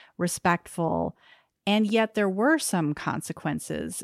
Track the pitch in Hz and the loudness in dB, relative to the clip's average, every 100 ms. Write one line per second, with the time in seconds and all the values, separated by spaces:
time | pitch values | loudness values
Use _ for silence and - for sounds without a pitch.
0 | - - 175 - 180 175 - - 165 165 | -18 -4 -4 0 0 0 -2 -4 0 0
1 | 170 - _ - _ _ - 208 214 220 | -2 -6 _ -20 _ _ 0 2 4 2
2 | 220 220 202 190 254 311 - 180 151 147 | 2 2 0 2 4 2 2 0 0 0
3 | 151 - - - 156 151 - - 160 - | -4 -4 -6 -6 -4 -4 -4 -6 -6 -8